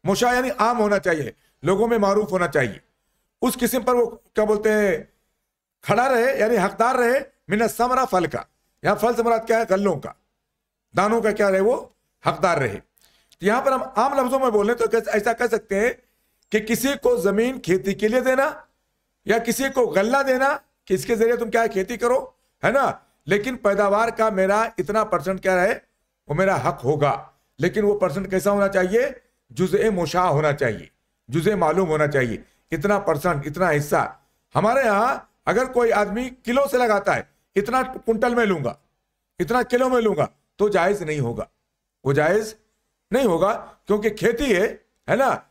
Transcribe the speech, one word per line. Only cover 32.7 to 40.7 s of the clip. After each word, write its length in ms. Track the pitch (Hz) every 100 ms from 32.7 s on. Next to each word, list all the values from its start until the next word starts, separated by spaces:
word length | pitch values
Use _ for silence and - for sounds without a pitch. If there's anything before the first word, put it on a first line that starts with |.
इतना 280 | 160 196 202
परसेंट, 460 | 202 147 180 147
इतना 240 | 151 151 180
हिस्सा। 500 | 147 147 165 117 - _ _ _
हमारे 300 | 151 208 262
यहाँ 460 | 247 202 240 - - _ -
अगर 180 | 185
कोई 240 | 254 247 233
आदमी 380 | 202 202 214 254
किलो 380 | 247 - 247 277
से 100 | 247
लगाता 360 | 247 202 196
है, 160 | 131 - _ _
"इतना 280 | 196 208 262
कुंटल 520 | 254 - - 226 247
में 100 | 240
लूंगा, 320 | 220 170 123 - _ _ _ _ _ -
इतना 240 | 175 247
किलो 260 | 240 240 262
में 120 | 247
लूंगा", 280 | 220 160 120 _ _ _
तो 100 |
जायज 340 | 208